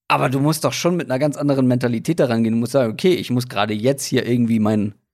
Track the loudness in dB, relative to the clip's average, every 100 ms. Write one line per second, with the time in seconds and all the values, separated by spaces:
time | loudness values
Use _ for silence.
0 | -4 0 0 0 0 0 -2 0 0 -2
1 | -2 0 0 0 0 2 2 2 0 -2
2 | -2 0 0 2 2 0 0 0 0 0
3 | 0 0 0 -2 -2 -2 -2 0 0 -2
4 | -2 -2 0 0 2 2 2 0 -2 -6
5 | _